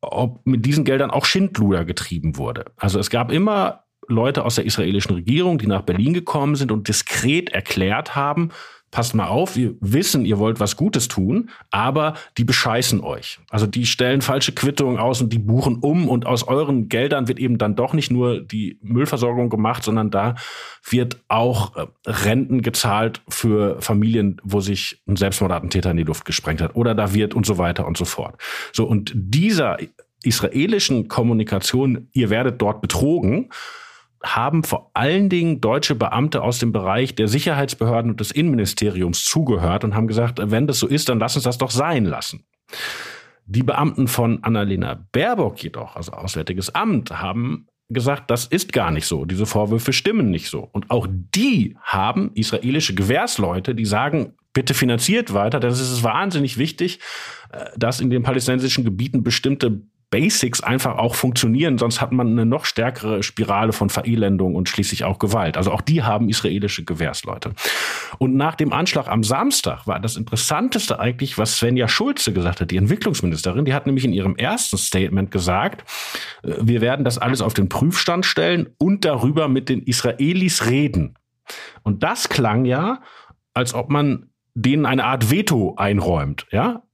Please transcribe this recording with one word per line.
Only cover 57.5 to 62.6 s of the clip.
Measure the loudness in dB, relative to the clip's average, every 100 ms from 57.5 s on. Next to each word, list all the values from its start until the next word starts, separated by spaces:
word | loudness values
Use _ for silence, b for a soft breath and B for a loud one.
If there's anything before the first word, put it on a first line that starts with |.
äh, | -16 -14 -2
dass | -2 0
in | 0
den | 2
palästinensischen | 2 0 2 0 0 0
Gebieten | 0 0 0 0
bestimmte | 0 0 0 0 0 -2 -6 _ _
Basics | 2 2 2 0 -2
einfach | 0 0 0 0
auch | 0
funktionieren, | 2 0 2 2 4 2 2
sonst | 2 0
hat | 0
man | 2 2
eine | 4
noch | 2 2